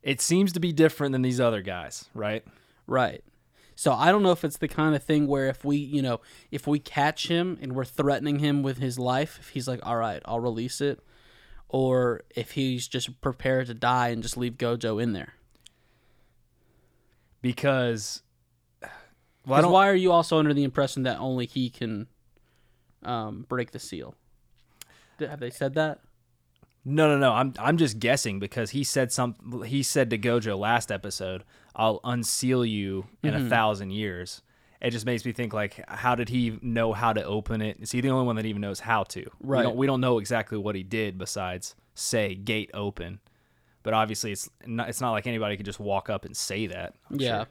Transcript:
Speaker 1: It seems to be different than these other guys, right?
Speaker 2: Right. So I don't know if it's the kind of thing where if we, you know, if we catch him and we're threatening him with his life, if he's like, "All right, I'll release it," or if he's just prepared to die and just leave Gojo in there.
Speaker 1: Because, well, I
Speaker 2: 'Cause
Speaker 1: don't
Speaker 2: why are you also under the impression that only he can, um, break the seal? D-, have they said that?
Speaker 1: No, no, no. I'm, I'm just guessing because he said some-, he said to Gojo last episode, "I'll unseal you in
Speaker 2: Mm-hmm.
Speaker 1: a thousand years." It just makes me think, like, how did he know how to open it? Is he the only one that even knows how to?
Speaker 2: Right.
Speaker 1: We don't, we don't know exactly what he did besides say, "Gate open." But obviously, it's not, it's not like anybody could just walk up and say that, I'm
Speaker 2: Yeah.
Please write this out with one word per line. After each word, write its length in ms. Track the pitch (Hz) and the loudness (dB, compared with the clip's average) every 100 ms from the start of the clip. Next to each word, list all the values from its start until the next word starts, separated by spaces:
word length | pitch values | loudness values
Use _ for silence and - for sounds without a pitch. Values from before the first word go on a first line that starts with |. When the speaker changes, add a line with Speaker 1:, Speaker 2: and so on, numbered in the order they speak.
Speaker 1:
It 180 | - 135 | 0 0
seems 320 | - 175 196 | 4 4 4
to 60 | 175 | 2
be 120 | 170 | 0
different 420 | 151 160 - 143 | 6 6 6 0
than 100 | 135 | 2
these 160 | 127 123 | 2 4
other 240 | 120 107 | 2 2
guys, 420 | 95 90 73 - - | -4 -8 -8 -14 -14
right? 320 | 110 104 110 - - _ _ - | -6 -4 -4 -8 -20 _ _ -2
Speaker 2:
Right. 380 | 127 120 - - _ _ _ _ - | 2 2 -2 -16 _ _ _ _ -2
So 160 | 156 | 0
I 200 | 117 151 | 4 6
don't 100 | 202 | 6
know 80 | 190 | 6
if 120 | 175 | 4
it's 140 | 160 - | 0 -4
the 100 | 156 | -4
kind 280 | - 156 147 | 0 2 2
of 80 | |
thing 220 | - 151 143 | 2 2 4
where 220 | 139 135 | 2 0
if 180 | 135 143 | -2 -2
we, 120 | 147 | -2
you 260 | 143 147 | 0 -2
know, 180 | 135 117 - - _ | 0 -2 -6 -20 _
if 160 | 147 - | -6 0
we 100 | 147 | 0
catch 500 | - - 147 - - | 0 0 0 0 0
him 300 | 170 180 175 | 0 0 -4
and 140 | 135 | -6
we're 120 | 127 127 | -4 -4
threatening 520 | - 143 143 147 143 | 0 2 2 0 0
him 240 | 147 143 | 2 2
with 160 | 139 123 | 0 -2
his 220 | 131 123 | -4 -2
life, 400 | 123 127 156 - | 0 0 -2 -6
if 100 | - | -10
he's 180 | 139 127 | -8 -6
like, 120 | 123 | -6
"All 140 | - 117 | -2 -2
right, 240 | 113 87 - | 0 -4 -4
I'll 140 | 117 | -2
release 400 | 120 113 123 - | -2 -2 -6 -2
it," 200 | 143 - _ _ _ - - - - | -2 -2 _ _ _ -20 -20 -20 -4
or 520 | 131 131 127 123 113 - - | 0 2 4 2 0 -6 -10
if 160 | 113 | -6
he's 360 | - 131 123 120 | -2 -2 -2 -4
just 320 | - - - | -6 -6 -4
prepared 460 | 139 127 131 131 123 | -6 -2 0 0 0
to 80 | |
die 360 | 117 123 127 120 | -2 2 4 2
and 120 | 117 | 0
just 160 | 113 123 | -4 -4
leave 160 | 123 120 | -4 -2
Gojo 420 | 120 117 113 107 | -2 0 -2 0
in 120 | 117 | 0
there. 200 | 95 - _ _ _ _ _ _ _ _ _ _ _ _ _ _ _ _ _ _ _ _ _ | -2 -8 _ _ _ _ _ _ _ _ _ _ _ _ _ _ _ _ _ _ _ _ _
Speaker 1:
Because, 800 | 123 123 139 135 123 113 104 - _ _ _ _ _ _ | -4 0 0 2 0 -2 -6 -12 _ _ _ _ _ _
well, 80 | - - - _ _ _ 131 | -20 -20 -20 _ _ _ 2
I 80 | 139 | 6
Speaker 2:
'Cause 60 | |
Speaker 1:
don't 80 | 175 | 8
Speaker 2:
why 180 | 185 196 | 8 8
are 60 | 190 | 6
you 160 | 185 | 6
also 260 | 170 165 160 | 6 6 4
under 140 | 151 | 4
the 100 | 143 | 4
impression 400 | 139 131 139 - | 2 2 0 0
that 140 | 127 113 | -2 -2
only 260 | 131 127 120 | -2 -2 -2
he 240 | - 127 | -2 -4
can, 380 | - 117 107 117 _ _ _ _ _ _ _ _ _ | -4 -6 -6 -8 _ _ _ _ _ _ _ _ _
um, 420 | - 120 110 107 120 | -6 -6 -6 -10 -6
break 220 | 127 120 | -4 -4
the 80 | 120 | -8
seal? 360 | - 85 58 - _ _ _ _ _ _ - - _ - | -12 -12 -12 -18 _ _ _ _ _ _ -20 -20 _ -10
D-, 80 | 143 | -10
have 120 | 147 | -8
they 120 | - | -10
said 220 | - 139 143 | -4 -2 0
that? 240 | 156 147 _ _ _ _ _ _ _ _ 131 | -2 -2 _ _ _ _ _ _ _ _ -2
Speaker 1:
No, 200 | 147 156 | 4 6
no, 100 | 143 | 6
no. 160 | 135 | 6
I'm, 200 | 113 135 120 | 4 2 0
I'm 180 | 117 165 | 2 4
just 220 | 151 110 | 2 2
guessing 400 | 117 135 117 98 | 2 2 0 -4
because 320 | 98 - 107 | -6 -4 -4
he 120 | 131 | -4
said 280 | 143 139 127 | -2 0 0
some-, 520 | - 123 107 - 120 107 | 0 -2 -4 -12 -12 -4
he 160 | 139 | -2
said 260 | 127 147 127 | 0 2 2
to 60 | 110 | 2
Gojo 400 | 120 120 110 98 | 2 2 0 -2
last 340 | 104 117 - | 2 2 0
episode, 520 | 98 104 - 95 92 - _ _ - | -6 -6 -6 -6 -8 -12 _ _ 2
"I'll 240 | 110 104 | 2 2
unseal 600 | 123 120 113 - 127 127 117 | -2 -2 -2 -2 2 2 2
you 420 | 107 98 95 95 _ | 0 -2 -4 -8 _
in 100 | 151 | -2
Speaker 2:
Mm-hmm. 140 | 151 123 | 0 2
Speaker 1:
a 20 | |
thousand 420 | 120 110 104 98 | 4 4 0 -4
years." 500 | 101 104 90 90 - _ _ _ _ | -4 -4 -6 -10 -14 _ _ _ _
It 100 | 123 | -4
just 140 | 117 110 | -2 -2
makes 200 | 120 123 | -2 -4
me 60 | |
think, 200 | 113 120 | -6 -4
like, 320 | 107 104 - - | -2 -4 -6 -14
how 240 | 98 123 | -2 0
did 160 | 120 120 | 0 0
he 300 | 123 120 110 | 0 0 -2
know 320 | 127 117 113 | -4 0 0
how 180 | 101 117 | 2 0
to 100 | 110 | 0
open 380 | 82 107 104 110 | -2 -4 -4 -4
it? 160 | 107 - | -4 -6
Is 120 | 107 | -6
he 100 | 123 | -2
the 80 | 131 | 0
only 160 | 131 123 | 2 0
one 100 | 113 | 0
that 100 | 110 | -2
even 160 | 101 | -4
knows 200 | 101 95 | -6 -8
how 220 | - 110 95 | 0 0 0
to? 220 | 92 - - | -8 -14 -12
Speaker 2:
Right. 200 | 135 135 | -2 2
Speaker 1:
We 40 | |
don't, 120 | 120 117 | 2 2
we 100 | 139 | 0
don't 140 | 131 | 2
know 180 | 127 117 | 2 2
exactly 380 | 98 120 107 110 | 0 -2 -2 -4
what 160 | 104 101 | -4 -4
he 80 | |
did 340 | 92 110 107 92 | -4 -2 -2 -4
besides 560 | 107 101 92 92 - - _ - | -8 -6 -6 -8 -12 -18 _ -10
say, 400 | - 117 104 95 | -2 0 0 -2
"Gate 340 | 101 110 101 | -4 -4 -4
open." 460 | 101 101 - 87 98 _ _ _ _ _ _ | -6 -6 -6 -12 -12 _ _ _ _ _ _
But 120 | 110 110 | -2 0
obviously, 360 | 110 107 110 | 0 -2 -6
it's 160 | 98 - _ - | -8 -10 _ -8
not, 220 | 117 117 | -6 -6
it's 120 | 117 | -4
not 100 | 127 | -2
like 140 | 107 123 | -2 -2
anybody 320 | 113 107 101 | -4 -4 -4
could 80 | 101 | -8
just 140 | 98 | -8
walk 280 | 104 98 - | -2 -2 -2
up 140 | 101 - | -6 -6
and 100 | - | -8
say 300 | - 98 107 | -6 -4 -6
that, 280 | 87 87 - _ | -6 -10 -14 _
I'm 100 | 143 | -4
Speaker 2:
Yeah. 260 | 127 107 113 | -2 -2 -6